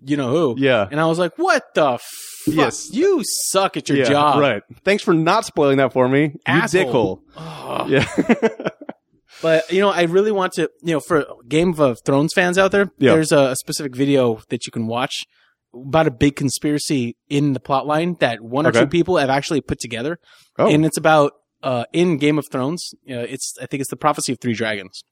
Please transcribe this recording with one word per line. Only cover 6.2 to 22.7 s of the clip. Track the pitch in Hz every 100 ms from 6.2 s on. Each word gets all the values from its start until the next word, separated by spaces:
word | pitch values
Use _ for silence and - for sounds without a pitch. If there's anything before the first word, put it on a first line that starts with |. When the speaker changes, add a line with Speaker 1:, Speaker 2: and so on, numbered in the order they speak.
Speaker 2:
you | 151 143 -
Speaker 1:
Asshole. | 160 226 175 170
Speaker 2:
dickhole. | 139 98 92 _ -
Speaker 1:
Ugh. | - - 135 135 -
Speaker 2:
Yeah. | 139 - - - - 220
<laughs> | - - - 294 - _ _ _ -
Speaker 1:
But, | 165 160 -
you | 185
know, | 202
I | 175
really | 170 185 214
want | 196 180
to, | 185 156 _
you | 170
know, | 156
for | - 160 131 - 120
Game | 151 185 156
of | 139 113 -
Thrones | 139 160
fans | - 180 180
out | 190
there, | 202 196 -
Speaker 2:
Yeah. | 135 160
Speaker 1:
there's | 151
a, | 151 135
a | 127
specific | - 156 143 123
video | 139 135 120 110 -
that | 120 -
you |
can | 120 110
watch | 117 139 - - _ _ _ _
about | 120 135 160 156
a |
big | 113 143 -
conspiracy | 139 - 151 147 - 139 120 - -
in | 143 147
the | 127
plot | - 135 139
line | 151 175 170
that | 135 110
one | 113 131 151
or |
Speaker 2:
Okay. | 117
Speaker 1:
two | 139
people | 170 160 175
have | 135
actually | 139 - 147
put | - 151
together. | 120 113 139 170 _ _ _ -
Speaker 2:
Oh. | -
Speaker 1:
And | 151 156
it's | -
about, | 160 156 143 _ _ _
uh, | 139 123 117
in | 160 180 143
Game | 147 151
of | -
Thrones, | 135 131